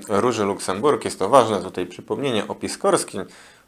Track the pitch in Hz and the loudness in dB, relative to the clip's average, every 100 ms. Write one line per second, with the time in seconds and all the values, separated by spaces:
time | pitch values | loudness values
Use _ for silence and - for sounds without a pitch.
0 | - 101 123 110 101 92 - 95 139 123 | -2 0 2 0 0 -2 -4 0 2 0
1 | - - 95 135 110 101 92 92 90 - | -2 -4 4 6 6 0 -4 -6 -6 -10
2 | - 110 135 107 - - 98 - 202 170 | -8 -4 -2 -2 -4 -8 -8 -2 2 2
3 | - 101 87 - - - | 0 -8 -10 -16 -20 -20